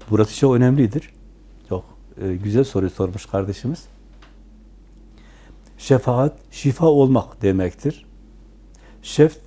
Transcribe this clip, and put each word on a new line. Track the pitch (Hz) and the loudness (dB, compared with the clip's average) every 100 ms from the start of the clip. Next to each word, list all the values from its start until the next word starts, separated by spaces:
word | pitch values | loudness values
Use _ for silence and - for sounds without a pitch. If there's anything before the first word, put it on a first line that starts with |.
| - | -4
Burası | 107 107 - | 0 0 2
çok | 135 | 2
önemlidir. | 123 123 139 113 143 - - - - - - - | 4 2 2 0 -2 -10 -20 -20 -20 -20 -20 -8
Çok, | 92 - - - - | -8 -8 -20 -20 -10
e, | 95 | -8
güzel | 92 104 113 | -6 -2 0
soru | 131 98 92 | 0 0 -4
sormuş | - 95 95 - | -4 -6 -6 -6
kardeşimiz. | 98 98 98 120 165 - - - - - - - - - - - - - - - - - - - - | -6 -4 -6 -8 -10 -12 -20 -20 -20 -20 -20 -20 -20 -20 -20 -20 -20 -20 -20 -20 -20 -20 -20 -20 -12
Şefaat, | - 131 - 123 147 - - | 0 0 2 0 -2 -4 -20
şifa | - 139 120 165 | -6 -4 2 2
olmak | 143 131 123 - - | 4 4 2 -2 -4
demektir. | 101 95 92 - 143 - - - - - - - - - - - | -2 0 -2 -4 -8 -8 -18 -20 -20 -20 -20 -20 -20 -20 -20 -20
Şeft | - - 151 - | -8 2 2 2